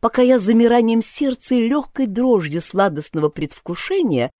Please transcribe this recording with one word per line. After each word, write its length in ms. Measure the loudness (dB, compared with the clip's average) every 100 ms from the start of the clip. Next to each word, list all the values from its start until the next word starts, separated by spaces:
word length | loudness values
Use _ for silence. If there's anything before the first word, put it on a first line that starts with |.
пока 220 | -2 2
я 160 | 4 4
с 40 |
замиранием 600 | 4 4 4 4 2 0
сердца 540 | -2 -2 -4 -4 -2 0
и 120 | 0
лёгкой 380 | -2 -4 -4 -4
дрожью 560 | 0 2 2 0 -6
сладостного 680 | -6 0 0 0 -6 -2 -2
предвкушения 1000 | -2 -10 -10 -12 -10 -4 -2 0 0 -2 _